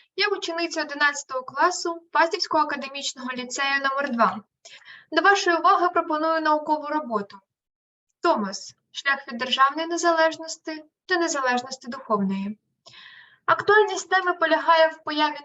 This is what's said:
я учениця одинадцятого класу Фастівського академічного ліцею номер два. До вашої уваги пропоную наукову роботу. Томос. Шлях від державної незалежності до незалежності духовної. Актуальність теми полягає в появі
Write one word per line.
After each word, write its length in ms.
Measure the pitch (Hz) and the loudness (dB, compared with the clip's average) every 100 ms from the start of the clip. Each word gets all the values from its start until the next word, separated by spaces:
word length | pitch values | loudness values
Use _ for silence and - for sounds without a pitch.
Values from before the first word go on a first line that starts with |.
| _ - | _ -4
я 120 | 403 | -2
учениця 540 | 392 - 330 330 320 | -2 -4 -4 -4 -4
одинадцятого 600 | 302 285 294 285 - 262 | -6 0 0 0 -6 -8
класу 600 | 254 269 339 359 349 339 - | -6 0 2 2 -6 -8 -2
Фастівського 520 | 294 330 349 - 320 | 2 2 0 -2 0
академічного 680 | 294 285 269 277 277 254 247 | 0 -4 -8 -8 -10 -8 -8
ліцею 480 | 247 247 285 277 277 | -8 -8 -4 -2 0
номер 280 | 277 269 277 | 0 -2 -2
два. 300 | 233 208 202 - _ - - - - _ | 0 0 0 -10 _ -20 -20 -20 -20 _
До 100 | 311 | 2
вашої 340 | 370 392 359 330 | 4 4 2 4
уваги 320 | 339 370 349 | 4 4 2
пропоную 520 | 359 339 302 320 320 | 0 -2 -2 0 0
наукову 460 | 311 302 302 302 285 | 2 0 0 -4 -2
роботу. 520 | 302 240 214 202 - _ _ _ _ _ _ _ _ | -6 -4 -4 -6 -14 _ _ _ _ _ _ _ _
Томос. 520 | 349 320 110 196 - - _ | 0 0 -2 -8 -14 -20 _
Шлях 380 | - 277 277 302 | -6 -2 -2 -4
від 100 | 233 | -8
державної 480 | 254 240 269 302 330 | -4 2 2 2 -4
незалежності 1000 | 339 339 330 320 311 320 - - 311 - _ - | 0 2 4 2 0 -10 -12 -10 -12 -14 _ -4
до 80 | 359 | 0
незалежності 720 | 330 285 254 247 254 - 247 | 0 0 0 -2 -4 -12 -12
духовної. 680 | - - 214 196 196 202 214 _ _ - - - - - _ - | -12 -4 -2 0 -2 -6 -10 _ _ -20 -20 -20 -20 -20 _ -2
Актуальність 640 | 622 - 427 403 381 - | 0 4 4 4 0 -2
теми 220 | 370 370 | 0 0
полягає 560 | 359 320 311 - 330 320 | 0 0 2 4 6 4
в 160 | 320 | 0
появі 340 | - 302 302 294 | -6 -2 -2 -2